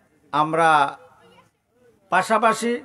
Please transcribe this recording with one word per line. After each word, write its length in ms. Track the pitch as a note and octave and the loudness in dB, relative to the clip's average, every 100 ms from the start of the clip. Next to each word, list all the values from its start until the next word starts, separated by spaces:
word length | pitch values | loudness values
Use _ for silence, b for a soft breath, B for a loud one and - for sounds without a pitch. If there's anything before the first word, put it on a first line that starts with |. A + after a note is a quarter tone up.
| _ _ _ | _ _ _
আমরা 360 | C#3+ D#3 D#3+ D#3+ D3+ C#3 - - _ _ _ _ _ _ _ _ _ _ | -4 -2 2 2 4 0 -4 -20 _ _ _ _ _ _ _ _ _ _
পাশাপাশি 600 | F3+ F#3 A3+ A3+ G#3 A#3 A#3+ | -4 0 0 0 -2 -4 -6